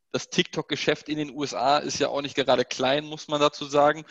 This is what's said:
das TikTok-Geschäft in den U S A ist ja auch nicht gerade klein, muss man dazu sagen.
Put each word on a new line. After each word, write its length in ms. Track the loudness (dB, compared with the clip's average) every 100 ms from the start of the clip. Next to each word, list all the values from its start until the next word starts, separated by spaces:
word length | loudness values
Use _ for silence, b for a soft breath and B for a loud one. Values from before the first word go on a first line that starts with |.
| _
das 180 | -8 -4
TikTok-Geschäft 800 | -2 0 -2 -6 -4 -2 -2 -4
in 80 | -6
den 120 | -6
U 140 | -6
S 100 | -6
A 240 | -2 2 2
ist 220 | 2 -2
ja 80 | -2
auch 160 | -2
nicht 120 | -4 -2
gerade 300 | 2 2 2
klein, 400 | -2 0 0 -2
muss 220 | -12 -4
man 120 | 2
dazu 260 | 2 2 -2
sagen. 380 | 4 4 4 -6